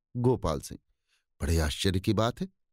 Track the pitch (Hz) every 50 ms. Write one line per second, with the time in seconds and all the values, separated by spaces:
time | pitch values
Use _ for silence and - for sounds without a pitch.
0 | _ _ - 123 123 127 120 - - 82 73 69 - - - - _ _ _ _
1 | _ _ _ _ _ _ _ - - 76 85 80 78 73 - - - 98 87 95
2 | - 110 95 98 110 120 - - 190 190 _ _ _ _